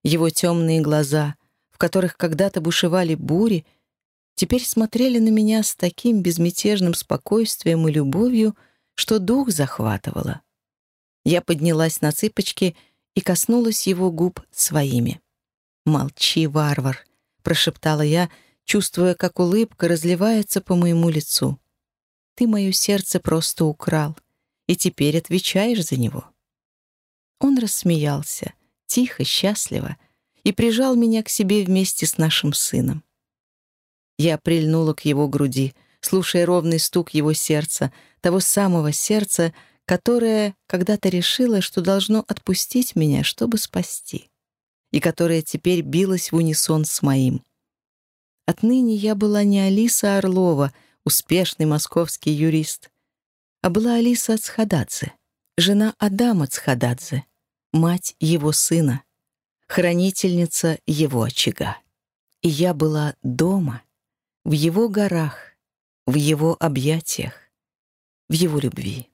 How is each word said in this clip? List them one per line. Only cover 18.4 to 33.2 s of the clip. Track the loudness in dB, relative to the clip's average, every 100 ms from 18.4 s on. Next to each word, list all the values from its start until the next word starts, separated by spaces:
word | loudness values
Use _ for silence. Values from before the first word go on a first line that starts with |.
| _ _
чувствуя, | -2 -2 0 0 0
как | 2 -4 0
улыбка | 0 2 0 -2 0
разливается | 0 0 2 2 2 0 -4
по | 0
моему | 2 4 4 2
лицу. | 0 -2 -2 -2 -4 _ _ _ _ _ _ _
«Ты | -2 0
мое | 2 0
сердце | 0 0 0 0 -4
просто | 0 -2 -2 0
украл, | -2 -2 -2 -2 -2 -8 _ _ _ _ -4
и | -2
теперь | -2 0 0 0
отвечаешь | -2 -4 0 0 0 -2
за | -2 -2
него». | -2 -4 -16 _ _ _ _ _ _ _ _ _ _ _
Он | 2 2
рассмеялся, | 0 -2 0 0 0 -2 -6 -10 -12 _ _ _ -4
тихо, | -2 -2 -2
счастливо, | -4 -2 -2 -2 -4 -6 -8 -12 _ _ _ _
и | -2
прижал | 2 2 2 2
меня | 2 2 2
к | -2
себе | -2 2 2
вместе | 2 2 0 -2 -4
с | 0
нашим | 0 0 -2
сыном. | -2 -2 -2 -2 -4 _ _